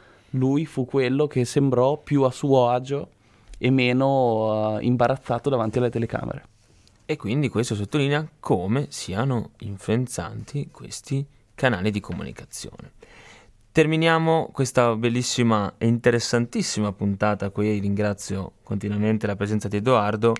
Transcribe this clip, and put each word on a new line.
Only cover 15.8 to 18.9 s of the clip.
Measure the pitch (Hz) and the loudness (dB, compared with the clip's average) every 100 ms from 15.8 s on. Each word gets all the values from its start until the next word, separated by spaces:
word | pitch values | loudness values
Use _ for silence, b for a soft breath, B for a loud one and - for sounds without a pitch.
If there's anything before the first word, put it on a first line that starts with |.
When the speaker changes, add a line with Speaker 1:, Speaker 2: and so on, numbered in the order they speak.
| 117 | 0
Speaker 2:
interessantissima | 117 120 117 - 120 120 226 - - 104 | 4 4 2 2 0 0 -2 -4 -2 -2
puntata, | 95 101 98 107 101 98 | -2 -2 0 0 0 -4
a | |
cui | - 104 104 | -2 -2 0
ringrazio | 98 101 104 101 - 98 92 - | -2 -2 -2 -4 -6 -8 -8 -14
continuamente | - 104 101 | -8 -6 -4